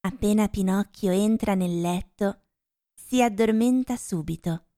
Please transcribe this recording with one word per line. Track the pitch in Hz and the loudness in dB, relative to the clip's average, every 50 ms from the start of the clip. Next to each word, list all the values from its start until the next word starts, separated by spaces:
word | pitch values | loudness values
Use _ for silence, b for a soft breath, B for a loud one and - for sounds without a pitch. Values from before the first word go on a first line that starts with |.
Appena | _ 190 - - - 208 214 214 214 202 | _ -6 -4 0 0 2 4 4 2 0
Pinocchio | - 202 190 190 190 196 208 - _ - - 190 180 | 0 -2 0 0 0 0 -2 -4 _ -4 -2 0 2
entra | 190 202 214 220 220 - - 202 | 2 2 2 0 0 0 0 0
nel | 190 185 180 175 170 | 0 0 -2 -2 -2
letto, | 170 175 175 180 - - _ _ 208 196 196 _ _ _ _ _ _ _ _ _ _ _ _ | -2 -2 -2 -4 -6 -10 _ _ -4 -4 -4 _ _ _ _ _ _ _ _ _ _ _ _
si | - - - - 254 240 | -20 -12 -2 2 2 2
addormenta | 240 202 196 226 220 220 220 226 247 254 262 254 - 247 | 2 2 2 2 2 2 2 2 2 2 0 0 -2 -6
subito | 240 - - - 170 156 151 165 160 _ 175 165 165 _ _ _ | -8 -6 -6 -6 -6 -4 -6 -8 -6 _ -6 -6 -6 _ _ _